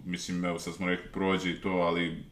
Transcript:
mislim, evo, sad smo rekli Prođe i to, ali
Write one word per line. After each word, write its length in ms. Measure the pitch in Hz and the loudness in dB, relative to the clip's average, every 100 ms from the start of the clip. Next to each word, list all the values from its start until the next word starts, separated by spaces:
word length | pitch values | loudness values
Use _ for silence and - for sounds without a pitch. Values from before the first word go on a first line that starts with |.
mislim, 400 | 90 87 - 90 | -6 -6 -2 -2
evo, 140 | 90 85 | 0 -2
sad 160 | 85 | -4
smo 120 | 82 90 | -4 0
rekli 260 | 90 - | 0 -2
Prođe 380 | 95 95 92 90 | 0 2 2 2
i 100 | 85 | 0
to, 80 | 98 | 0
ali 540 | 92 87 85 85 78 - | 2 4 4 0 -2 -10